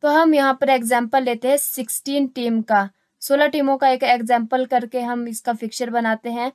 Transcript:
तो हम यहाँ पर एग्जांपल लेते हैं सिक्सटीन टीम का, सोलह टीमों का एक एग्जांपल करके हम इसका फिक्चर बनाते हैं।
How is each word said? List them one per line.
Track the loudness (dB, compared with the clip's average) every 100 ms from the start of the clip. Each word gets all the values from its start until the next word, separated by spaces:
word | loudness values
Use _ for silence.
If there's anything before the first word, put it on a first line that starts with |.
तो | 2
हम | 4 4
यहाँ | 4 2 0
पर | 2
एग्जांपल | 2 2 0 2 0
लेते | 0 -2 0
हैं | 0
सिक्सटीन | 0 -8 -8 -8 -4 -2 -2
टीम | -2 -2 -2
का, | 0 0 0 _ _ _
सोलह | -2 2 2
टीमों | 2 0 2
का | 2
एक | 2
एग्जांपल | 2 0 2 0 2 -2
करके | 0 -2 -2 -6
हम | -4 -6 -6
इसका | -8 -6
फिक्चर | -6 -6 -6 -4
बनाते | -2 0 -2 -4
हैं। | -6 -6